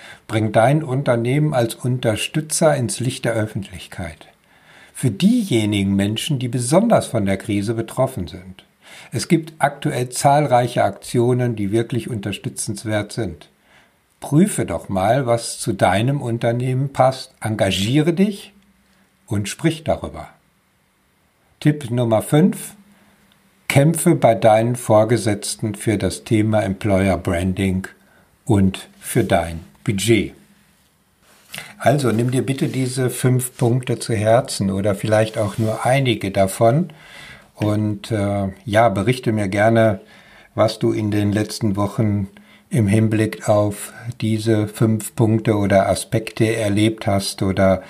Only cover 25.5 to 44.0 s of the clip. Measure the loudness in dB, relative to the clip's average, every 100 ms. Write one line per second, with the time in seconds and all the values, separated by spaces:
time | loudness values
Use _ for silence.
25.5 | -8 -8 -4 -2 -2 -2 -4 -2 0 2
26.5 | 0 -2 -2 0 2 2 0 -2 -2 -2
27.5 | 0 0 -2 -6 -14 _ _ _ _ 0
28.5 | 2 2 0 -12 _ -6 -2 0 0 -2
29.5 | -10 -16 _ -6 -2 2 2 0 -8 _
30.5 | _ _ _ _ _ _ _ _ _ _
31.5 | -18 -18 -2 2 2 2 0 0 0 -2
32.5 | -2 -2 -2 -2 -2 -2 0 2 2 0
33.5 | -2 0 0 -2 -4 -2 0 4 2 2
34.5 | -4 -2 0 -2 -2 0 2 2 -2 -4
35.5 | -2 -4 -2 0 2 2 -2 -2 0 0
36.5 | 2 2 2 0 -8 -20 -20 -20 -20 _
37.5 | -4 -2 0 -2 -4 -4 -2 -2 -2 -4
38.5 | -8 -2 2 4 2 0 0 0 -2 0
39.5 | 2 4 6 4 2 -6 -20 -20 -20 -6
40.5 | 0 0 0 -2 0 -2 0 0 0 -2
41.5 | -2 -2 0 -2 0 0 0 -4 -10 -20
42.5 | -20 -4 0 2 4 2 2 -2 -2 0
43.5 | 2 2 -4 -12 -14